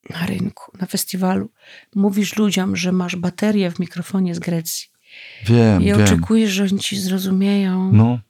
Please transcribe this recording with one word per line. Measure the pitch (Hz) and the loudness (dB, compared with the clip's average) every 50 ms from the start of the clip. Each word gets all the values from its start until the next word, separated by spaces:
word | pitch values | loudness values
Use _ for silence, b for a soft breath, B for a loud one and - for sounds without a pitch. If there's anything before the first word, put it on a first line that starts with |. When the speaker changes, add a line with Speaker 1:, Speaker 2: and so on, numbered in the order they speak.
| - - | -18 -14
Speaker 1:
na | 165 170 170 | -10 -6 -6
rynku, | 196 196 185 180 208 - - - - - 190 | -4 -4 -4 -6 -6 -8 -12 -18 -20 -14 -12
na | 185 | -10
festiwalu | - - 190 - - - 185 185 185 190 196 196 220 b b b b b b b b - | -8 -6 -6 -6 -6 -6 -4 -2 -2 -2 -2 -4 -6 b b b b b b b b -2
mówisz | 202 196 208 196 208 202 175 - | 0 0 2 2 0 -2 -2 0
ludziom, | 214 214 208 175 190 185 196 190 | 0 0 0 0 0 -2 -2 -2
że | 175 175 180 180 | -2 -2 -2 -2
masz | 185 180 180 180 | -2 -2 -4 -6
baterię | 180 170 180 175 - 208 214 208 208 190 175 | -6 -6 -6 -4 -2 -2 0 0 0 0 -2
w | 170 - | -2 -4
mikrofonie | 180 165 - 175 170 - - 190 190 175 170 | -6 -6 -8 -10 -8 -4 -2 -2 -2 -2 -4
z | 170 | -4
Grecji | - 170 175 165 165 - - - - - _ B B B B B B B B B 104 | -4 -4 -4 -4 -4 -6 -10 -12 -12 -16 _ B B B B B B B B B 0
Speaker 2:
Wiem, | 98 117 120 113 110 104 90 90 | 2 4 6 6 6 4 4 4
Speaker 1:
i | |
Speaker 2:
wiem. | 101 101 107 104 | 4 4 4 4
Speaker 1:
oczekujesz, | 101 92 82 82 92 220 226 220 208 | 4 4 2 2 2 2 2 2 2
że | 190 190 202 | 0 0 0
oni | 190 196 196 | 0 0 -2
ci | - - 196 196 | -4 -4 -6 -4
zrozumieją. | 190 185 190 190 190 190 190 190 196 202 202 202 196 185 185 185 185 190 190 | -4 -4 -4 -2 -2 -2 0 0 2 2 2 0 0 0 0 -2 2 4 4
Speaker 2:
No, | 104 110 117 123 120 - | 6 6 4 2 -2 -6